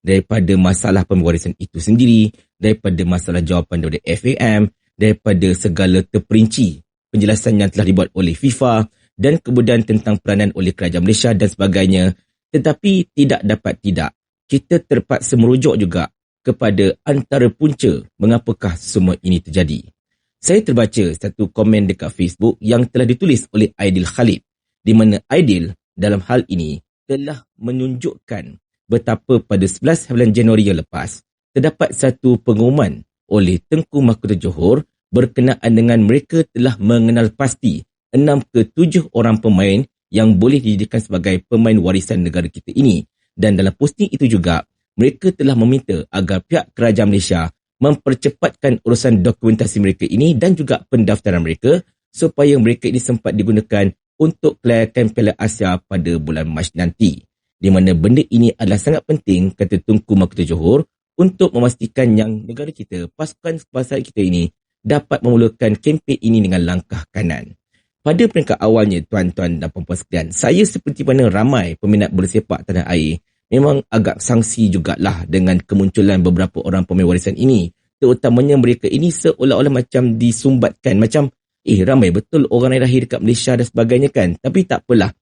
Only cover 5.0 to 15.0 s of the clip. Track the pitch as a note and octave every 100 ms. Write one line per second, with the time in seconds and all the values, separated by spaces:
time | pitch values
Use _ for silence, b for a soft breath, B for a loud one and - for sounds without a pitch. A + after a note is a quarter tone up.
5 | G#2+ G#2+ A2 F#2+ F#2 F2+ G#2 E2+ F#2+ F#2
6 | F2+ - - A2 A2 - G2+ D2 _ _
7 | _ G#2+ G#2 G#2+ - G#2 G2 F#2+ F#2 F#2+
8 | F#2 - F2+ E2 C3+ A#2 B2+ A2 A2 _
9 | _ - B2 D#3+ - B2 A#2+ A#2 A2 G#2+
10 | - G#2 - G2+ G#2 - F#2 - F2+ F2
11 | F#2 G#2+ B2 G#2 G2 - G2 F#2+ F#2+ F#2+
12 | F2+ F#2 _ _ _ D3+ D3+ D3 G3+ F#3+
13 | E3+ - C#3 A#2+ G#2 G#2+ G2 - G2+ E2
14 | D2+ _ _ _ _ C#3 _ E3+ - B2